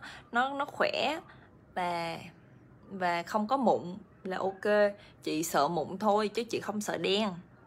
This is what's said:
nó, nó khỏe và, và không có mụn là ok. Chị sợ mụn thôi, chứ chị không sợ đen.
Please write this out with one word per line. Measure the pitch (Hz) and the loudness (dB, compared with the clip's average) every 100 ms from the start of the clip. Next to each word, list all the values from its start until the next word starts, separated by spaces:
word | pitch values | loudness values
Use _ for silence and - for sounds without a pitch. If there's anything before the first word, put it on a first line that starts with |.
| - - - | -6 -16 -4
nó, | 233 262 | 0 0
nó | 277 | -2
khỏe | 285 - - - 254 320 - - - - - | -6 0 0 2 0 -2 -8 -20 -20 -20 -10
và, | 190 180 170 165 160 175 - - - - - - | -4 -2 -2 -4 -8 -12 -20 -20 -20 -20 -20 -14
và | 196 180 170 | -2 0 0
không | 170 220 214 | 0 -2 0
có | 277 | 4
mụn | 220 127 170 190 - - | 4 4 0 -12 -16 -14
là | 185 180 | -8 -4
ok. | 190 190 208 208 208 202 - - | -4 -2 2 4 4 0 -14 -10
Chị | 156 156 | -4 -2
sợ | 170 160 143 | 0 2 2
mụn | 170 139 185 | 2 -4 0
thôi, | 214 202 208 | 2 4 2
chứ | 208 | -2
chị | 233 - | -4 -4
không | - 208 | -4 -4
sợ | 202 160 | -4 -2
đen. | 175 196 214 175 - - | 2 2 0 -4 -14 -20